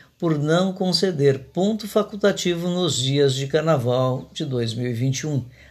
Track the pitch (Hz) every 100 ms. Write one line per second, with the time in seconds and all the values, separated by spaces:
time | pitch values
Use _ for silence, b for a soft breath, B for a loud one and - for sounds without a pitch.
0 | B - 170 151 147 170 190 185 185 170
1 | 190 156 139 135 - - 196 220 208 214
2 | 208 202 202 190 185 170 175 175 175 131
3 | 131 143 143 131 139 156 160 151 120 123
4 | 131 127 - - 151 127 117 110 123 117
5 | 135 135 156 139 - B B